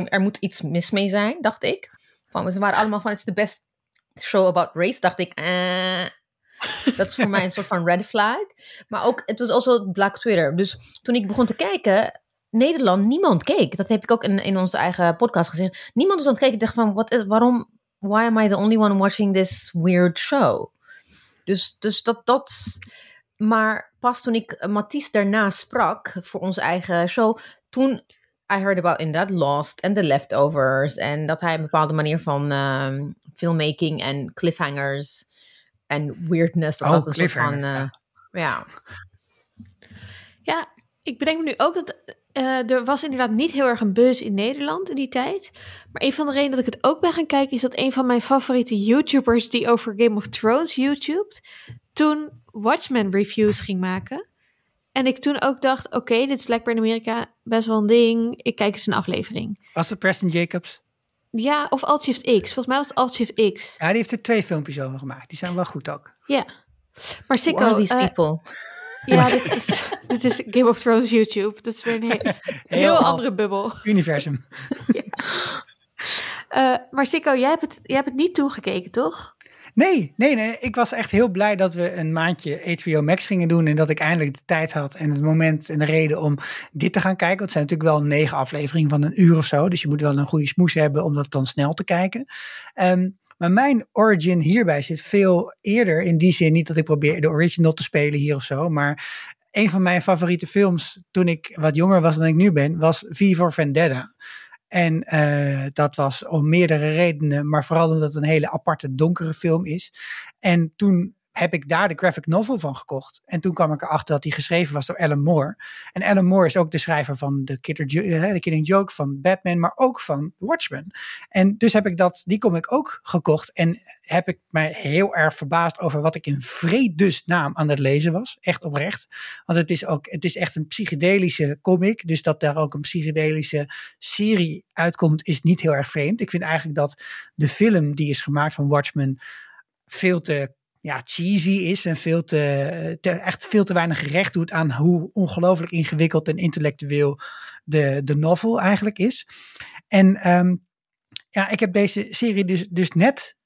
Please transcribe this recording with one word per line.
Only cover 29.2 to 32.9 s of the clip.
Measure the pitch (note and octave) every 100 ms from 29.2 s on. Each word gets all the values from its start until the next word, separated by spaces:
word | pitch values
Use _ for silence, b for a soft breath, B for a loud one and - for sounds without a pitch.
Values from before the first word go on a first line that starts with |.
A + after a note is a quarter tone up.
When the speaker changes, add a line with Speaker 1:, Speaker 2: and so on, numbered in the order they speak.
| G3
Speaker 1:
Lost | F#3 C#3+ C#3+ C#3+ -
en | F#3
The | G#3
Leftovers | E3 C#3 - A#2+ C#3+ D3 C3 C3+ C#3+ -
en | - D3 D3+
dat | E3
hij | F3
een | D#3+
bepaalde | D#3 D#3+ D3+
manier | D#3 D3+ D#3
van, | D#3 C#3+ C#3+
ehm, | C#3 C#3 C3+ C3+